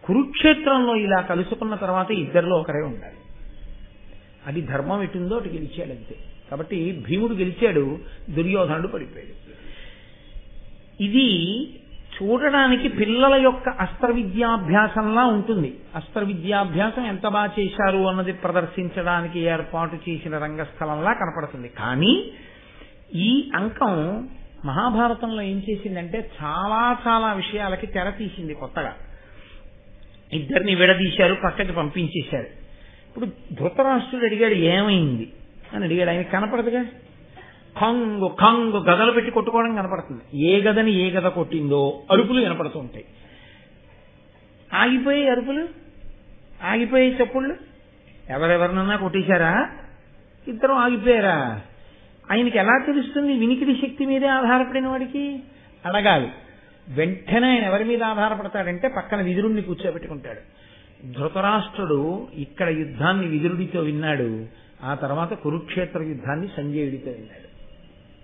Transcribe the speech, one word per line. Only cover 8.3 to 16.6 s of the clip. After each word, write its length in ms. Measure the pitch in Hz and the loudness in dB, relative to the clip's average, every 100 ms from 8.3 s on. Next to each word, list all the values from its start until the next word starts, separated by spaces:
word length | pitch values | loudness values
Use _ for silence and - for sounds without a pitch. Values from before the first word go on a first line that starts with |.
| 139 175 196 165 160 185 | -2 0 2 0 0 -4
పడిపోయాడు. 680 | 220 131 - - - - - - - - - - - - - - - - - - - | -6 -10 -14 -16 -18 -18 -18 -16 -14 -16 -18 -20 -20 -16 -16 -14 -16 -16 -18 -20 -4
ఇది 680 | 202 240 254 180 170 220 311 - - - - - | 2 4 6 4 0 -4 -6 -10 -18 -18 -16 -6
చూడడానికి 640 | 196 247 294 277 269 254 - | 0 2 4 4 4 4 2
పిల్లల 540 | - 214 233 269 269 | 0 2 6 6 8
యొక్క 280 | 262 254 - | 6 4 -4
అస్త్ర 420 | - 185 - 240 | -2 -4 0 0
విద్యాభ్యాసంలా 1120 | 240 202 190 233 226 165 196 214 214 214 226 247 | 0 -2 0 0 0 4 4 4 2 2 4 4
ఉంటుంది. 520 | 208 202 208 135 - - 165 | 4 2 0 0 -4 -12 -12
అస్త్ర 280 | - 220 | -8 -4
విద్యాభ్యాసం 840 | 202 185 170 202 | -2 -2 0 0